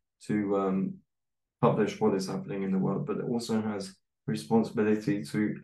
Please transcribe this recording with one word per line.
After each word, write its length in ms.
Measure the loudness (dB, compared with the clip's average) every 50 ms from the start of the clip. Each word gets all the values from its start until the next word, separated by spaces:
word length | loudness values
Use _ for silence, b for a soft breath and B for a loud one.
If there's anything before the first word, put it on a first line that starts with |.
| _ _ _ _ -4
to, 300 | -2 0 0 0 0 0
um, 360 | 0 0 0 0 0 0 -2 -4 -8 -14 _ _ _ _ _ _ _ _ _ _ _
publish 380 | 2 4 4 4 2 0 0 2
what 160 | 2 2 2
is 120 | 2 0
happening 360 | -2 -4 -6 -6 -6 -6 -4 -2
in 80 | 0
the 80 | 0 2
world, 260 | 2 2 0 0 -2
but 120 | -4 -4
it 80 | -4 -2
also 360 | -2 -2 -2 -2 -2 0 0
has 280 | 0 -2 -4 -4 -6 -10
a 40 | -14 _ _ _ _ _ _
responsibility 960 | -6 -4 -4 0 2 2 2 2 2 0 2 2 2 2 2 2 0 -2 -2 -4
to 300 | -4 -2 -2 0 -2 -2 2